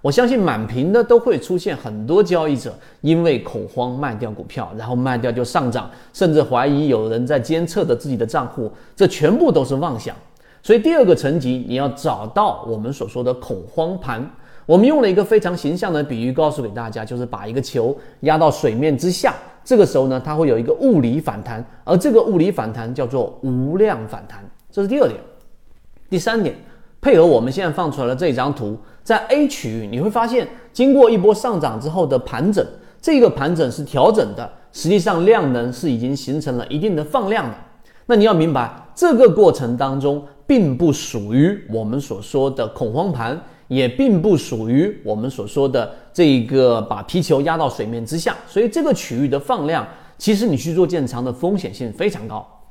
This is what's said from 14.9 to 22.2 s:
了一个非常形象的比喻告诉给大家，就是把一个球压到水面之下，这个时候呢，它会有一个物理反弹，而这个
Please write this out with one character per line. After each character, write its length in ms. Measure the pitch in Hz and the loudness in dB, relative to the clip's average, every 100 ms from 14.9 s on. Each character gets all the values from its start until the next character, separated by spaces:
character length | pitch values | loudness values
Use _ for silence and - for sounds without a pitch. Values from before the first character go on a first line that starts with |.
| 311 | 4
了 80 | 220 | 4
一 60 | |
个 100 | 185 | 2
非 140 | 202 214 | 4 2
常 180 | 175 175 | 2 -4
形 180 | - | -4
象 160 | 175 208 | -4 -2
的 120 | 156 | -2
比 180 | 143 117 | -4 -4
喻 100 | 120 | -2
告 180 | 127 151 | 0 0
诉 120 | 143 | -2
给 80 | 113 | -8
大 200 | 110 113 | -8 -10
家， 140 | 110 | -10
就 140 | 110 123 | -8 -8
是 80 | |
把 220 | 120 - 104 | -8 -8 -6
一 40 | |
个 80 | 123 | -6
球 380 | 127 123 117 143 - _ | -4 -2 -2 -4 -12 _
压 160 | 139 156 | 0 4
到 140 | 156 | 2
水 240 | - 127 | 2 -2
面 200 | 113 156 | 0 0
之 160 | 131 170 | 0 -2
下， 220 | 180 240 - - - | 0 -2 -4 -16 -20
这 100 | - | 2
个 80 | 247 | 4
时 140 | 170 135 | 4 4
候 100 | 131 | 0
呢， 140 | 127 | -2
它 120 | 151 | -4
会 120 | 151 156 | 0 2
有 120 | 117 | 2
一 20 | |
个 100 | 120 | 0
物 260 | 156 269 185 | 2 4 4
理 180 | 117 139 | 2 0
反 240 | 147 104 | -4 -8
弹， 220 | 120 113 120 - | -10 -12 -12 -14
而 140 | - 180 | 0 2
这 140 | 294 | 4
个 100 | 220 | 4